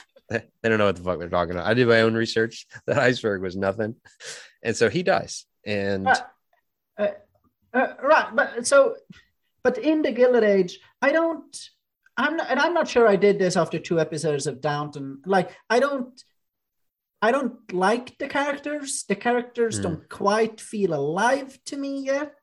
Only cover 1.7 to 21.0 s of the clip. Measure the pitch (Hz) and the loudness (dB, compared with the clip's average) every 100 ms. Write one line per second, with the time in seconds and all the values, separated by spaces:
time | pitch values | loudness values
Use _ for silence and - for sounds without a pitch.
1.7 | 117 123 113 113 113 113 - 113 - - | 2 4 6 4 2 -2 0 -2 -4 -20
2.7 | - - 120 127 123 113 101 92 92 95 | -10 -2 2 2 2 0 -2 -4 -4 -2
3.7 | 98 110 - _ - - - - _ - | -2 -4 -8 _ -20 -18 -16 -20 _ -6
4.7 | 110 113 135 185 165 - - - _ - | 0 2 2 0 0 -2 -10 -18 _ -6
5.7 | 104 98 98 95 - - _ _ _ _ | -4 -2 0 2 2 0 _ _ _ _
6.7 | _ _ - 208 - _ _ _ _ _ | _ _ -4 -4 -4 _ _ _ _ _
7.7 | 247 262 - 262 302 214 220 269 233 240 | -2 -2 -2 2 2 2 -2 -4 -4 2
8.7 | 277 269 - - - _ _ _ _ 254 | 4 4 2 -12 -20 _ _ _ _ -2
9.7 | 247 262 311 302 226 247 247 214 196 180 | 0 0 2 0 2 4 6 4 4 2
10.7 | - _ _ 269 320 330 320 - - - | -4 _ _ 0 2 0 -2 -10 -20 -20
11.7 | _ _ _ _ - 277 320 - 254 320 | _ _ _ _ -4 -2 -2 -2 0 0
12.7 | 339 294 247 226 196 202 196 185 175 160 | 0 0 4 6 6 4 4 2 2 0
13.7 | 165 - 170 156 160 156 147 147 127 151 | -2 -2 0 0 -2 -2 -2 -4 -4 -4
14.7 | 147 147 147 139 135 180 196 180 - - | -4 -6 -10 -12 -10 0 0 0 -6 -2
15.7 | 233 277 277 240 - - _ _ _ _ | 0 2 -2 -8 -14 -20 _ _ _ _
16.7 | _ _ _ _ _ 214 262 254 - - | _ _ _ _ _ 0 0 -2 -8 -8
17.7 | 180 190 240 - - 277 285 285 285 294 | 0 2 0 -4 -10 -6 -2 -2 -4 -6
18.7 | 294 277 - - 196 240 247 240 - 233 | -8 -8 -8 -6 -4 0 -2 -2 -2 -2
19.7 | 214 190 156 - - 196 214 226 220 - | -2 -4 -6 -10 -4 0 2 0 -4 -12
20.7 | 214 190 156 | -4 -2 0